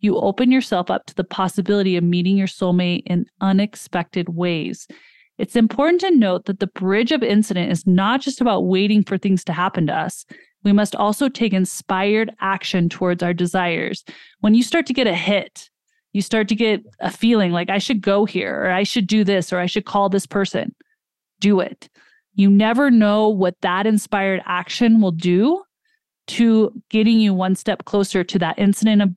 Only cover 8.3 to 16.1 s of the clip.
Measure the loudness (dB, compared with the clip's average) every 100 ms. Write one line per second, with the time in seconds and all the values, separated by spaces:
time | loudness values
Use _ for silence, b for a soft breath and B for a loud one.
8.3 | -2 0 0 0 0 2 2 0 -2 0
9.3 | -2 -2 -4 -2 -2 -2 -2 -6 -10 -18
10.3 | B B B 2 2 2 0 -2 0 -2
11.3 | -2 -2 0 -2 -6 -4 -2 0 0 -2
12.3 | -6 -6 -4 -4 -2 -2 -2 -4 -2 -2
13.3 | -2 -2 -2 -2 -4 -6 -10 -14 B B
14.3 | B 2 2 2 -2 -2 -2 0 -2 0
15.3 | -2 -2 -14 -20 _ _ _ _